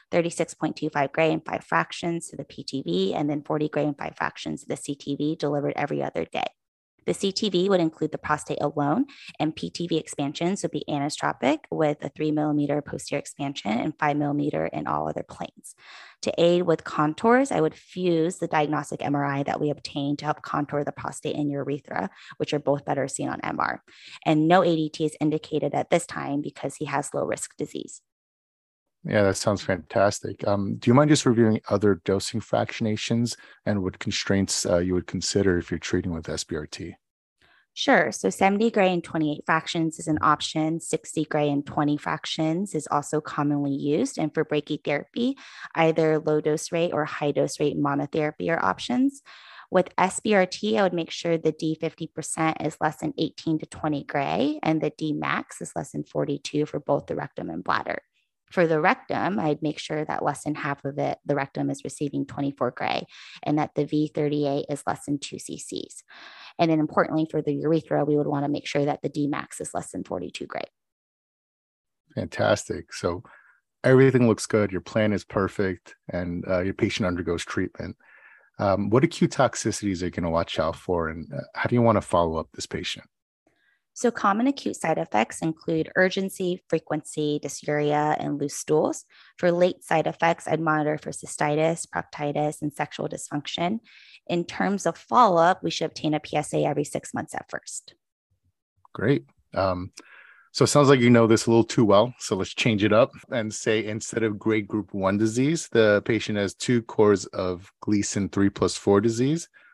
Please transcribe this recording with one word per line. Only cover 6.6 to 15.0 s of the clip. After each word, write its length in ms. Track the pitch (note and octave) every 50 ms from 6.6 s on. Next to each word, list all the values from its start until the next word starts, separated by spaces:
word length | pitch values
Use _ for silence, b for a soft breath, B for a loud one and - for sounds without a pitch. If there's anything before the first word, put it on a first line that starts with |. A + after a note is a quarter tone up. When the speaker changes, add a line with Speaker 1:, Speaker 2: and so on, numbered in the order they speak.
| _ _ _ _ _ _ _ _ -
Speaker 1:
The 100 | - F3
C 180 | - - G3 F#3+
T 180 | - A3 G#3
V 180 | F#3 F3 F3+ G3+
would 120 | G3 F3
include 320 | E3 D#3+ - - D#3+ D#3 -
the 60 | -
prostate 440 | - - D3+ D3 - - D3 - C#3
alone, 440 | D3 D3+ D3+ C#3+ C#3+ D#3+ A#3 C#4+ B B B B B B B
and 160 | D#3 D#3 D#3
P 140 | - - -
T 180 | - - F3 E3+
V 80 | E3
expansions 680 | D#3 - - - - C#3+ C#3 C#3+ - E3+ F3 G3+ - -
would 80 | D#3
be 140 | - D3+ - -
anisotropic 720 | D3+ C#3+ C#3 D3+ - - - D3 D3 - A#3 C4 D#4 D4+ - -
with 300 | E3 D#3+ D#3 D3 D3 -
a 100 | - D3+
three 200 | _ - D#3 D#3
millimeter 500 | D3+ D3+ D3 D3+ D3 D3 C#3+ C#3 C#3+ D3
posterior 380 | C#3+ - - D3 - - D3 C#3+
expansion 540 | - - - - C#3+ C#3 C#3 - - - G#3+
and 260 | A#3 - D#3 - -
five 180 | D#3 D3 C#3+
millimeter 500 | D3 D3 C#3+ D3 D3 C#3+ D3 D#3 D#3+ -
in 200 | - - - -
all 220 | - - D2